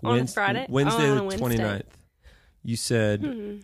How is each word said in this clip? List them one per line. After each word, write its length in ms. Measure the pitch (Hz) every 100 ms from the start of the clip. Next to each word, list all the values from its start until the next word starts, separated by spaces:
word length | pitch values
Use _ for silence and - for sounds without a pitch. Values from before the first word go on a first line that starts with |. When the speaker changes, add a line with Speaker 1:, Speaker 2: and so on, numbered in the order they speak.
Speaker 1:
On 140 | - 240
Speaker 2:
Wednes-, 140 | -
Speaker 1:
Friday? 320 | - 202 120 -
Speaker 2:
Wednesday 360 | 131 143 - 147
Speaker 1:
Oh, 20 |
on 40 | 135
Speaker 2:
the 60 |
Speaker 1:
a 20 |
Wednesday. 140 | 190 147
Speaker 2:
twenty-ninth. 580 | 123 117 110 101 - - _ _ - - _ _
You 120 | - 113
said, 440 | - 120 107 104
Speaker 1:
Hmm. 340 | 294 233 208 -